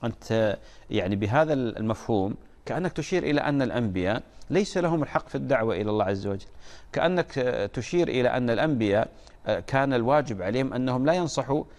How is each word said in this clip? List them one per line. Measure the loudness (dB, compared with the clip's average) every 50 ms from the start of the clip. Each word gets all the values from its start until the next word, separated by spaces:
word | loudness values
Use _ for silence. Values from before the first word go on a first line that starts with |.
| -6
أنت | -6 -6 -6 -4 -2 0 2 2 2 0 -2 -6 -14 -20 -20 -10 -4
يعني | -2 -2 0 0 0
بهذا | 0 0 2 2 2 4 4 2
المفهوم | 0 0 -2 -4 -2 -2 -2 -2 -2 -2 0 0 2 2 0 -2 -6 -12 -20 -20 -14 -8
كأنك | -6 -4 -4 -4 -4 -4
تشير | -6 -4 -2 0 0 0
إلى | 2 0 0
أن | 0 0 0 0 0
الأنبياء | 0 0 0 -2 0 0 0 0 0 0 -2 -4 -10 -16 -16 -8 -2
ليس | 0 0 0 0 0 0
لهم | 0 2 2 0 0
الحق | 0 -2 -2 -2 -4
في | -6
الدعوة | -4 -2 0 2 2 2 2 0
إلى | 0 0 0
الله | 2 2 2
عز | 2 0 0 -2
وجل، | -4 -4 -4 -6 -12 -18 -18 -18 -18 -18 -18 -14 -8 -2
كأنك | 2 2 2 2 2 0 -2 -2 -2 0 0 0 0 -2 -2 -4
تشير | -6 -4 -2 0 2 2 2
إلى | 2 2 2 2
أن | 2 2 0 0
الأنبياء | 2 2 2 2 2 2 2 2 4 2 2 0 -4 -12 -20 -20 -20 -8 -2 -2 -2 -2 -2
كان | 0 0 2 2 2 2
الواجب | 2 2 4 4 2 2 0 -4 -4 -2
عليهم | -2 0 0 0 0 -2
أنهم | -2 0 0 0 2 2
لا | 2 2
ينصحوا | 2 2 -2 -2 -2 -2 0 0 -2 -2 -4 -12